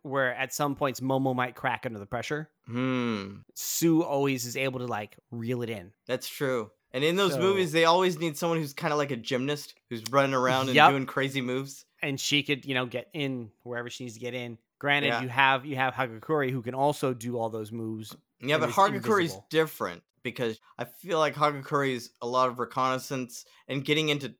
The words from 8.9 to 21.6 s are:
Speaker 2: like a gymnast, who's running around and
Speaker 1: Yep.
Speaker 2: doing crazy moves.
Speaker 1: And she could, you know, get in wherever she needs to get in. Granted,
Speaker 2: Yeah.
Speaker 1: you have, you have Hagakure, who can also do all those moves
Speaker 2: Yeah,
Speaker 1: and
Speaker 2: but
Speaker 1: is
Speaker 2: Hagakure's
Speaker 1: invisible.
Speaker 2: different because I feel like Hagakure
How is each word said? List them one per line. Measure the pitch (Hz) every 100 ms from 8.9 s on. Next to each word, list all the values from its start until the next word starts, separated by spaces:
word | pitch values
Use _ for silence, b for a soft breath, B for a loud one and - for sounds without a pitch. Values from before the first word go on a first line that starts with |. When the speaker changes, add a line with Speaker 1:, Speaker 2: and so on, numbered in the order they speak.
| 147
Speaker 2:
like | 143
a | 120
gymnast, | 113 127 135 147 - - -
who's | 117 110
running | 139 139 135
around | 127 131 131
and | 135
Speaker 1:
Yep. | 147
Speaker 2:
doing | 139 131
crazy | 143 135 139
moves. | 123 131 139 - - -
Speaker 1:
And | 156 135
she | - 143
could, | 143 139 131
you | 127
know, | 127
get | 120 -
in | 160 139 127 110 _
wherever | 120 120 120
she | - 127
needs |
to | 110
get | 120
in. | 123 120 113 _ -
Granted, | 143 143 139
Speaker 2:
Yeah. | 117
Speaker 1:
you | 127
have, | 123 135 135 143
you | 131
have | 131
Hagakure, | 127 127 110 - 151 131
who | 135
can | 113 131
also | 143 143 135
do | 120 117 120
all | 113
those | 110 107
moves | 113 110 110 110 - _ -
Speaker 2:
Yeah, | 127 151
Speaker 1:
and |
Speaker 2:
but | 175
Speaker 1:
is | 196
Speaker 2:
Hagakure's | 202 202 120 202 165
Speaker 1:
invisible. | 95 -
Speaker 2:
different | 156 156 - 101 87 _ _
because | 127 110 120 110 b b
I | 120
feel | - 175 165
like | 147 131
Hagakure | 151 143